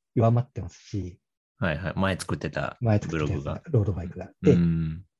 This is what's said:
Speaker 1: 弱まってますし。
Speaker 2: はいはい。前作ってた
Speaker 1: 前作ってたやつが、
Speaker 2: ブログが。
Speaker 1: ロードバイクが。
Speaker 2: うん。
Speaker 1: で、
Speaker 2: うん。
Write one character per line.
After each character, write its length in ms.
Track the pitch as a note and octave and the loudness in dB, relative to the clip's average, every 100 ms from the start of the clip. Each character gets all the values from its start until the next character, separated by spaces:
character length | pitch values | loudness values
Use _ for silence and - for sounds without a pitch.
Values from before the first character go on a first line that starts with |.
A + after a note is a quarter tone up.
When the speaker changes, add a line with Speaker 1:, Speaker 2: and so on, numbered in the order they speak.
| _ C3 | _ 2
Speaker 1:
弱 160 | A#2 | 4
ま 100 | A#2+ | 4
っ 80 | B2 | 0
て 100 | - | -6
ま 80 | F#2+ | -10
す 60 | - | -12
し。 440 | - G#2 F2+ F2 _ _ _ - | -10 -8 -8 -12 _ _ _ -4
Speaker 2:
は 160 | F2+ | -2
い 40 | D2+ | -2
は 140 | F2 | -4
い。 20 | - | 0
前 200 | F#2+ F2 | 0 0
作 180 | - D2+ | -4 -6
っ 20 | |
て 120 | D#2 | -4
た 280 | C#2+ C2+ - | -4 -6 -2
Speaker 1:
前 200 | A#2 G#2 | 2 2
作 180 | - D#2+ | 2 -2
っ 20 | |
て 60 | D2+ | 0
た 60 | |
や 60 | C#2+ | -2
つ 20 | |
が、 100 | C#2+ | -4
Speaker 2:
ブ 0 | |
ロ 20 | D#2 | -8
グ 40 | |
が。 20 | - | -2
Speaker 1:
ロ 100 | C3 | 0
ー 40 | G2+ | 0
ド 80 | |
バ 100 | F2 E2+ | -2 -6
イ 40 | |
ク 100 | F#2 | -10
が。 60 | F2+ | -14
Speaker 2:
う 20 | |
ん。 40 | - | 0
Speaker 1:
で、 120 | F3+ | 4
Speaker 2:
う 40 | F2 | 6
ん。 460 | E2+ E3 D#3+ E2 - | 4 2 -2 -6 -14